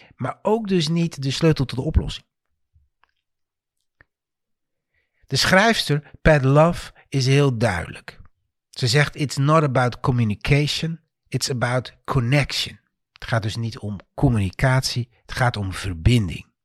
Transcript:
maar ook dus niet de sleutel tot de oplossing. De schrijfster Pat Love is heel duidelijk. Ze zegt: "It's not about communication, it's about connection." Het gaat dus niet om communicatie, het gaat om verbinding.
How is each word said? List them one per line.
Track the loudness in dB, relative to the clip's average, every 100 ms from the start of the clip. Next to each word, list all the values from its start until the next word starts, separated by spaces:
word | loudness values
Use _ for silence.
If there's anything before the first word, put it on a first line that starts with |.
| -20
maar | _ -8 -6
ook | -2 -2 0
dus | -2 0
niet | -2 -2 -4
de | -6
sleutel | 0 0 2
tot | -2 -4
de |
oplossing. | 0 0 0 -8 -16 _ _ _ _ _ _ _ _ _ _ _ _ _ _ _ _ _ _ _ _ _ _ _ _ _ _ _ _ _ _
De | -2
schrijfster | 2 4 4 2 0 -4 -4 0
Pat | 4 4
Love | 6 6 4 2 -8 -20 _
is | -2 2
heel | 4 4 2
duidelijk. | 0 -2 -6 -12 -18 -20 -20 _ _ _ _
Ze | -4 0
zegt: | 2 0 -2
"It's | -4 0
not | 2 4
about | 2 0 0 0
communication, | 0 2 0 0 0 2 2 -4 -6 -10 _ _ _
it's | -6 -4
about | -2 -2 -2 -6 -14
connection." | -4 -2 2 0 0 -4 -8 -10 _ _ _
Het | _
gaat | -4 -2
dus | -2 -6
niet | -8 -8
om | -10 -10 -12
communicatie, | 0 2 2 0 0 0 2 0 -6 -8 _
het | -14
gaat | -2 -2 -2
om | -6
verbinding. | -6 -8 0 4 4 2 -6 -14 _